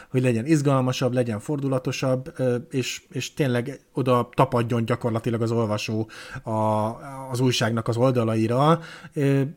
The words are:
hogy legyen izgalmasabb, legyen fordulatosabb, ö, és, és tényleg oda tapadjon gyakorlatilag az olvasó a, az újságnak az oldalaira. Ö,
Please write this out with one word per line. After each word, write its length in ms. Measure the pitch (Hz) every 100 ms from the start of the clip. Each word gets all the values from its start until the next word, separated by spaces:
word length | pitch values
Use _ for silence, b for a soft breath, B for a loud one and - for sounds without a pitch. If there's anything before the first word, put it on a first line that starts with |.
| B
hogy 120 | 131
legyen 240 | 127 113 135
izgalmasabb, 680 | 156 139 135 127 123 123
legyen 260 | 127 120 104
fordulatosabb, 960 | - 147 135 127 139 - 135 127 131 -
ö, 200 | 127 120 120
és, 340 | 135 117 - -
és 220 | 135 -
tényleg 460 | - 139 120 120 - _
oda 360 | - 127 123 120
tapadjon 520 | - 131 120 117 120 113
gyakorlatilag 560 | 120 120 113 123 113
az 100 | 113
olvasó 580 | 117 107 107 - 110 110 B B 135
a, 80 | 117 110 107 107 110 117 139 135 135
az 80 | 120
újságnak 480 | 131 120 113 117 113
az 100 | 113
oldalaira. 840 | 131 123 113 110 113 123 151 165 B B B
Ö, 280 | 151 139 139 139